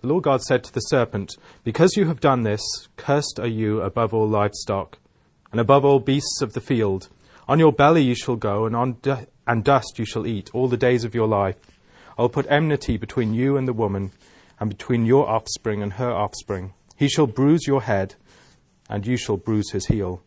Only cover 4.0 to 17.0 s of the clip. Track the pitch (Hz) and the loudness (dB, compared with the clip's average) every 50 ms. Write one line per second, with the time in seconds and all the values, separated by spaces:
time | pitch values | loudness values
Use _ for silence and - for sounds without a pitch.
4 | 117 104 110 113 107 107 110 104 104 104 - - - - 104 98 87 - - _ | -2 0 0 0 0 2 2 2 0 0 -2 -6 -6 -4 -4 -4 -4 -8 -14 _
5 | _ _ _ _ _ _ _ _ _ _ - 113 117 101 139 143 135 139 139 135 | _ _ _ _ _ _ _ _ _ _ -2 -2 4 6 4 6 6 4 4 4
6 | 131 - 135 147 139 - - - 139 110 - 120 - - 135 117 110 101 95 95 | 2 2 0 0 -2 -4 -4 -4 -4 -4 -6 -10 -4 -2 0 0 0 0 -2 -4
7 | - - _ _ _ _ - - - - 135 156 165 156 - - 139 147 165 165 | -6 -12 _ _ _ _ -20 -20 -4 0 4 6 6 6 6 6 4 6 6 6
8 | 143 127 123 - - - 123 113 107 107 101 104 110 113 117 117 123 131 120 - | 4 2 0 -2 -2 -4 -4 -2 -2 -2 -2 0 -2 -2 -2 -2 -2 -4 -4 -4
9 | - 135 139 120 - _ _ _ _ - 120 113 101 - 139 131 - - - - | -4 -4 -4 -4 -8 _ _ _ _ -2 -2 0 2 4 2 2 2 -2 -8 -8
10 | 113 - - 113 - 117 113 101 95 - - 120 127 131 123 113 131 123 123 120 | -8 -6 -6 -6 -4 -4 -6 -6 -8 -8 -4 -2 0 0 0 2 2 2 2 2
11 | 113 113 107 117 110 110 107 101 101 95 95 _ _ _ _ _ _ _ _ - | 0 -2 -2 0 0 2 2 2 0 0 -2 _ _ _ _ _ _ _ _ -20
12 | - - - - 117 123 - 147 135 - 143 147 160 156 147 139 - - 123 104 | -20 -16 -4 0 0 0 0 -2 0 2 2 2 2 2 0 -2 -2 -4 -4 -4
13 | 110 104 - 131 117 107 107 117 127 139 139 139 131 127 123 107 113 101 98 98 | -6 -6 -4 -2 -2 0 0 0 0 0 0 0 -2 -2 -2 -2 -2 -2 -2 -4
14 | 98 95 _ _ _ _ _ - _ _ _ _ 110 107 101 - - - 127 120 | -4 -6 _ _ _ _ _ -20 _ _ _ _ -6 -6 -6 -8 -4 -2 0 0
15 | 113 113 127 139 147 - 110 110 - - - - _ 113 107 101 104 101 95 101 | 4 4 4 4 4 2 0 -2 -2 -4 -12 -8 _ -6 -4 -4 -6 -6 -6 -4
16 | 127 123 117 90 117 - - - - - 101 92 90 101 - _ _ _ - _ | -4 -4 -2 -2 -4 -4 -6 -12 -8 -8 -8 -8 -8 -12 -16 _ _ _ -4 _